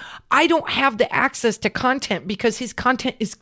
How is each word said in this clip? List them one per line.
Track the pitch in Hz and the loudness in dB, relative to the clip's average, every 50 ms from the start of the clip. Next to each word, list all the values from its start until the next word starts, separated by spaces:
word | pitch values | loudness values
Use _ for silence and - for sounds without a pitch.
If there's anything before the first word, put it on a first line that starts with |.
| - - - - - _ | -16 -16 -18 -20 -4 _
I | 247 277 330 | 4 4 6
don't | 311 339 302 320 - | 6 4 2 2 -2
have | - 240 277 277 226 208 | 0 2 2 2 2 2
the | - - | 0 0
access | - - 247 262 - - - 226 202 - | 2 0 0 0 0 0 0 0 0 0
to | - 208 | -2 -2
content | - - 247 247 262 269 - - 202 156 117 | -2 0 0 0 0 0 -2 -4 -4 -4 -4
because | 185 208 - - 226 214 - | -6 -4 0 0 0 0 0
his | 254 214 | -6 -6
content | - - - 247 262 - - 254 - - | -6 -2 0 0 0 0 -2 -4 -4 -4
is | 220 - - - | -6 -6 -6 -10